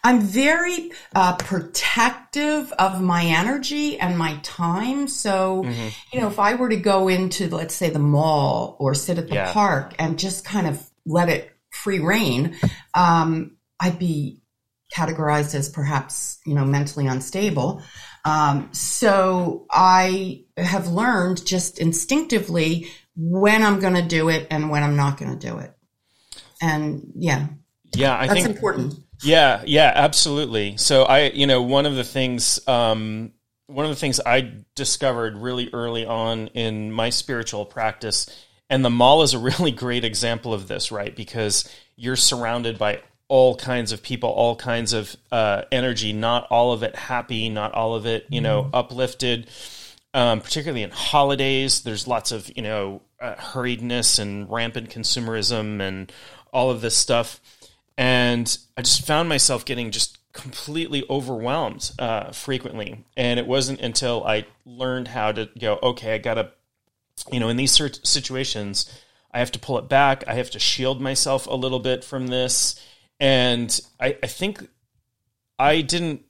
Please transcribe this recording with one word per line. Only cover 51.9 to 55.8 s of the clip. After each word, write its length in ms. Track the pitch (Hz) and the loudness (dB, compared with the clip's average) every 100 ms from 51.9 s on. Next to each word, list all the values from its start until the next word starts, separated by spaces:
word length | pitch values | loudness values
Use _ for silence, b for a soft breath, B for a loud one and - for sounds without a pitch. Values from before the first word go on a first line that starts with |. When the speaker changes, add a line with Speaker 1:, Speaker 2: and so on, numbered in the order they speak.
| 104 113 | -8 -4
Speaker 2:
lots 260 | 117 - | -4 -2
of, 180 | 113 - - | -8 -10 -10
you 60 | |
know, 400 | 107 107 98 98 _ _ | -6 -4 -4 -8 _ _
uh, 140 | 123 | -12
hurriedness 840 | - - 131 123 117 120 120 117 120 | -10 -10 -6 -4 -4 -4 0 2 0
and 300 | 101 101 98 | -2 -6 -6
rampant 380 | 113 117 120 113 | -4 -4 -6 -10
consumerism 880 | 117 110 131 113 113 101 117 107 107 | -8 -4 -4 -2 -2 -2 -2 -4 -4